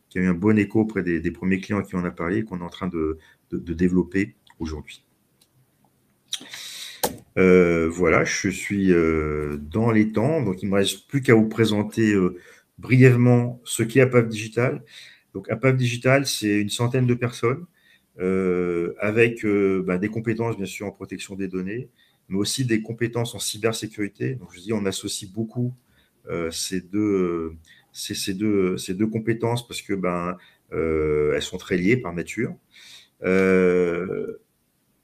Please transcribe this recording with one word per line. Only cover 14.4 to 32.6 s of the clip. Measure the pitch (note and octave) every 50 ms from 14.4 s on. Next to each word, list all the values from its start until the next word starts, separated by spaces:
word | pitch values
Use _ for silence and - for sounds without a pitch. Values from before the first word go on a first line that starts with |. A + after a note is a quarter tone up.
| A2 A2 - A2+ B2 C#3 - - - - - - - - - _ _ _
Donc, | - F#2+ - -
apav | - - - C3 C3
Digital, | B2+ B2 A#2 A#2 A#2+ - C3 C3+ C#3 C#3
c'est | B2+ - - G#2+ G#2 G2+ G#2
une | G#2 G#2
centaine | - - A#2+ A#2+ C3 C3 B2+
de | A#2+ A#2+
personnes, | A#2+ B2 B2 - - - A#2 C3+ E3+ F3 - _ _ _ _ _ _ _ _ _ -
euh, | F#2 F#2 F#2+ F#2+ F#2+ F#2 F2+ F2+ F2+ F2 F2 E2+ E2+ E2+ - -
avec, | G2+ G#2+ G#2+ A#2 A#2 A#2+ A#2 - A2
euh, | G#2+ G2+ G2+ G2 F#2+ F#2+ F#2+ F2+
bah, | F#2 F2+ F2+
des | G2+ G#2+
compétences, | A2 A#2+ A2 A#2 G#2+ G#2+ A2+ A#2 G#2+
bien | G2 G2
sûr, | F#2 - - G#2
en | G2+
protection | - - G2 - G2+ F2+ - - G2
des | F#2+ G2 F#2
données, | F#2 F#2 F#2 F#2+ A2 B2 - - _ _ _ _ _ _ _ -
mais | F#2 G2
aussi | G#2 - - C3+ C3
des | A#2 A2+ G#2+
compétences | - - A2+ - A#2+ A#2 A#2+ A#2+ A#2 A#2 -
en | G2
cybersécurité. | - - - G#2 A2 A2+ A2 - A2 G#2+ - G#2+ G#2 G2 - - B2 C3 C3
Donc, | A#2+ F2+ F2 -
je | F2
dis, | F2 G#2+
on | A2+ G#2 G2
associe | F#2+ F#2 - - G2+ - - G#2 F#2
beaucoup, | F#2 A2 A2+ A2 - B2 B2 B2 B2+ - _ _ _ _ _ _ _ _ - F2
euh, | E2+ E2+ E2 E2
ces | D#2+ - - - F#2+ F#2
deux, | F2 F2 G2 G#2+
euh, | G#2+ G#2 G2 F#2+ F2+ F2 E2+ E2 E2 D#2+ E2 D#2+ - _ - _ _ _
ces, | - - - - G2+
ces | - - G#2 F#2+
deux, | F#2 G#2+ G#2+ G#2 G2 F#2 F2+ F#2
ces | F2+ - - F#2
deux | F#2 A2 A2
compétences | A2 A2+ A2 A#2 A2+ - A#2+ A#2 A#2+ B2 -
parce | - F2+ -
que, | - -
ben, | G2+ F#2+ F2+ F2+ F2 F2 E2+ F2 F#2 F#2 - - _ _ _ -
euh, | E2+ E2 E2 D#2+ D#2+ D#2 D2+ D2+ D2+ D2+ D2+ D2 C#2+
elles | D2
sont | - - F2+ F2+
très | - - G2 F2+
liées | F2 G2 B2+
par | B2 G#2+ F2
nature. | E2+ E2+ E2 - - G#2+ B2+ E3+ F3+ -